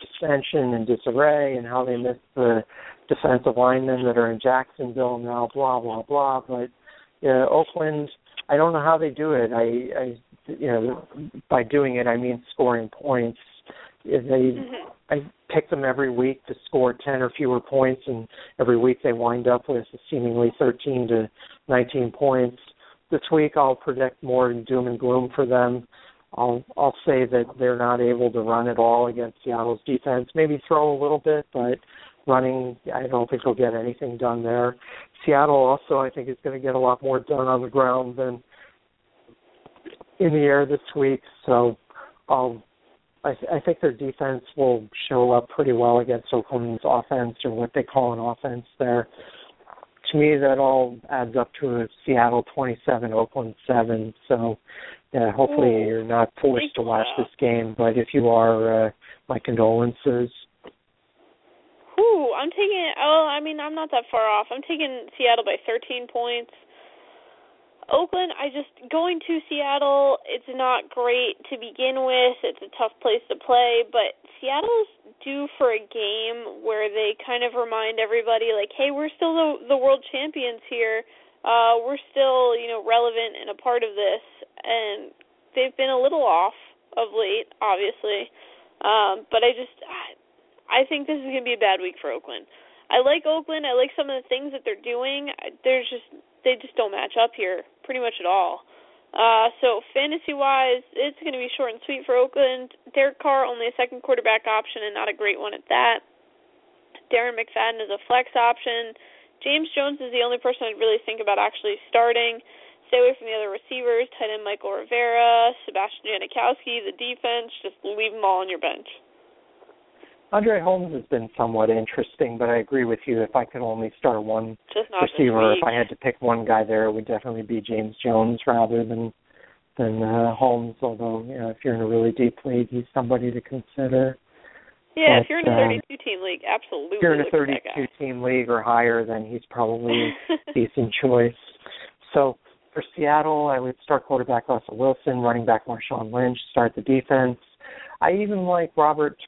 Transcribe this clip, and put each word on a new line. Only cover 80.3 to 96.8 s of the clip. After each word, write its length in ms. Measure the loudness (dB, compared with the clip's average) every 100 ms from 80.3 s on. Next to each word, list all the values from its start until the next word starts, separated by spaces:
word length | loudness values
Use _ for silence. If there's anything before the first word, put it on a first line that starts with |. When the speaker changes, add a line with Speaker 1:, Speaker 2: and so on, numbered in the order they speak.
| -6 -8 -8 -10
Speaker 2:
here. 320 | -4 -2 -2 -8 _ _ _
Uh, 400 | 0 4 6 4
we're 160 | 0 -8 -6
still, 480 | 0 4 4 4 2
you 160 | -2
know, 80 | -6
relevant 560 | 2 2 2 -2 -6 -8
and 160 | -12
a 60 | -6
part 240 | -2 0
of 80 | -2
this." 320 | -2 -2 -2 -8 -20 -20 -14
And 480 | -6 -4 -4 -10 -14 _ _ _ _
they've 240 | -2 -2 -2
been 160 | -2
a 80 | 2
little 240 | 2 2
off 320 | 2 4 2 -2 -20 _ _ -6
of 160 | -4
late, 400 | -2 -2 -4 -6 -6
obviously. 720 | -2 0 -2 -4 -6 -6 -8 _ -20 -20 _ -6
Um, 480 | 0 2 2 -2 -2
but 160 | 2
I 80 | 2
just, 240 | 0 -8 _
I, 960 | -16 -14 -16 -20 _ _ _ _ -4 0
I 80 | 0
think 160 | -2
this 160 | -4 -6
is 80 | -4
gonna 160 | -6
be 80 | -4
a 80 | 0
bad 240 | 2 0
week 160 | -4 -8
for 80 | -8
Oakland. 400 | -8 -10 -16 -16 -20 -20 _ 0
I 160 | 2
like 240 | 2 0 0
Oakland. 400 | -4 -4 -6 -2
I 80 | 0
like 160 | 0
some 160 | -2 -6
of 80 | -6
the 40 | -6
things 240 | -6 -6 -10
that 80 |
they're 160 | -8 -8
doing. 480 | -8 -6 -4 -6 -8 -12 -14 -6
There's 240 | 0 0 -2
just, 160 | -12 -16 -20 _ _
they 120 | -2 -2
just 160 | -4
don't 160 | -4